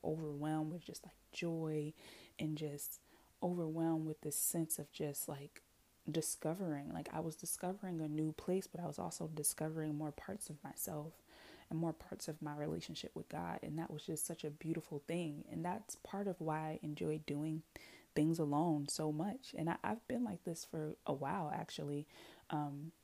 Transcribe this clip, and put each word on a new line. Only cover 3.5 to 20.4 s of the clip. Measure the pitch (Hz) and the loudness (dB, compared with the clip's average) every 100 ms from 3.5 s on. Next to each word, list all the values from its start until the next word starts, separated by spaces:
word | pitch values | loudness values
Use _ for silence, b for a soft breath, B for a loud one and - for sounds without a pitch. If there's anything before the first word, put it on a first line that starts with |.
| 175 160 160 165 160 156 | 2 2 4 4 4 2
with | 151 | 0
this | 151 - | -2 2
sense | - 170 160 - | 4 4 2 0
of | 147 | -4
just, | - 151 143 - | -2 -2 -2 -4
like, | 139 143 - - _ - _ - | -4 -8 -14 -20 _ -20 _ 0
discovering. | 160 156 - 156 180 180 143 143 | 2 2 0 0 2 2 0 -2
Like, | 165 - | -4 -2
I | 160 | -2
was | 165 156 | -2 -2
discovering | 165 - 180 202 185 165 | -4 -2 0 -2 0 0
a | 156 | 2
new | 151 156 | 2 2
place, | 151 - 190 - | 0 2 2 0
but | - | -4
I | 165 | -4
was | 156 | -2
also | 180 - 160 156 | -2 -2 -4 0
discovering | 147 - 156 160 156 147 | 2 2 0 2 2 2
more | 151 | 0
parts | 147 - - - | -4 -6 -6 -6
of | 151 | -8
myself | 139 - - 151 156 - - B B B B | -8 -6 -4 -2 -4 -10 -20 B B B B
and | 160 | 2
more | 165 | 2
parts | 156 - - - | 0 -6 -8 -6
of | 156 | -4
my | 151 147 | -4 -2
relationship | 151 165 - 156 - | 0 0 -2 -6 -6
with | - - | -6 -6
God. | 151 170 160 | -4 -2 -2
And | - 151 | -2 -2
that | - | -2
was | 151 | -4
just | - 156 - | -2 -2 -2
such | 160 151 | -2 -4
a | |
beautiful | 147 160 160 - 147 - | -2 0 0 -2 -6 -2
thing. | 170 165 147 - | 0 0 -2 -4
And | 165 175 | -2 0
that's | 214 - - | -2 -4 -10
part | - 196 202 | -6 -2 0
of | 175 | 0
why | 156 156 | 2 2
I | 156 - | 0 -2
enjoy | 151 151 160 156 151 | -2 0 2 0 0
doing | 143 156 156 - - B B B - | 0 2 0 -2 -14 B B B 6
things | 156 165 | 6 6
alone | 151 147 175 151 143 | 6 6 6 6 2
so | - 156 | 2 2
much. | 151 202 269 - - | 2 0 -2 -6 0
And | 165 | 0
I, | - | 2
I've | - 226 - | 0 0 0
been | 240 | 0
like | 233 175 | 0 0